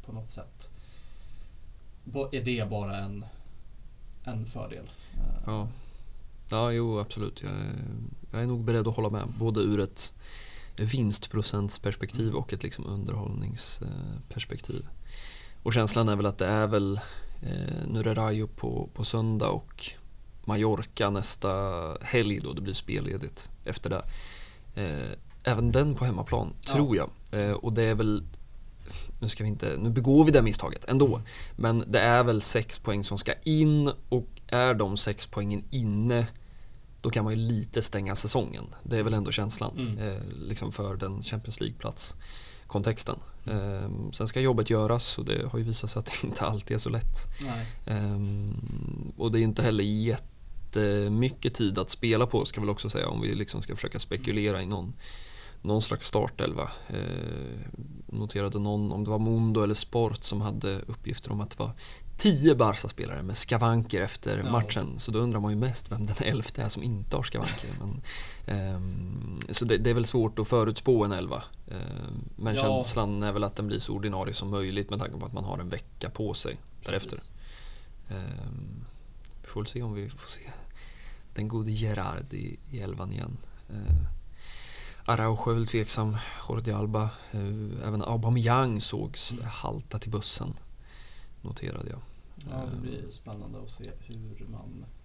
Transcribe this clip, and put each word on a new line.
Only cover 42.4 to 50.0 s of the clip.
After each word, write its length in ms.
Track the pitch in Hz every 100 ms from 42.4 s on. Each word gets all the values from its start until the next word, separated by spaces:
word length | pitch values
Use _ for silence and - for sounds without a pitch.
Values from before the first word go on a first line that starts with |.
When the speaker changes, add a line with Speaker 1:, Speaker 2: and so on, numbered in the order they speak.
| - - - 101 110 110 - - - - -
Speaker 1:
Mm. 120 | 107 98 98
Speaker 2:
Ehm, 300 | 101 95 104
sen 140 | - 110
ska 140 | 131
jobbet 280 | 131 117 110
göras 480 | 110 107 120 - -
och 80 | 113
det 200 | 104 -
har 80 | 120
ju 60 | 113
visat 240 | 117 113
sig 100 | -
att 60 | -
det 180 | -
<laughs> 40 | -
inte 180 | - 78
alltid 300 | 107 - 104
är 40 |
så 100 | 117
lätt. 380 | 113 - - - -
Speaker 1:
Nej. 220 | 139 117 113 - -
Speaker 2:
Ehm, 1300 | 107 101 101 101 101 101 104 - - - - - -
och 140 | 117
det 60 | 113
är 20 |
ju 60 | 113
inte 180 | 107
heller 200 | 117 110
jättemycket 1700 | 101 107